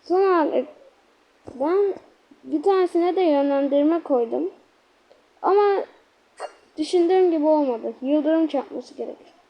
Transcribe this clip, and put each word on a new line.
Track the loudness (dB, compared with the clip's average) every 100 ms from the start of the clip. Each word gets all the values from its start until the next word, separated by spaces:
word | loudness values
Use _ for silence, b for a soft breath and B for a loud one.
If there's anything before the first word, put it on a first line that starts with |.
Sonra | 0 2 2 2 2 -2 -4 -12 -20 _ _ _ _ _ -20
ben | -6 -2 0 0 -4 -14 _ _ -20
bir | -8 -2
tanesine | 0 2 0 0 0 0
de |
yönlendirme | 2 2 0 0 0 2 2 0
koydum. | -2 -2 -2 -4 -6 -10 _ _ _ _ _ _ _ _
Ama | 0 2 2 0 -6 _ _ _ _ _ -16 -16 _ -8
düşündüğüm | -2 0 2 4 2
gibi | 2 2
olmadı. | 2 0 -2 -8 -8
Yıldırım | 0 0 2 0 0
çarpması | -2 -6 -12 -14
gerekir. | -14 -12 -14 -20 _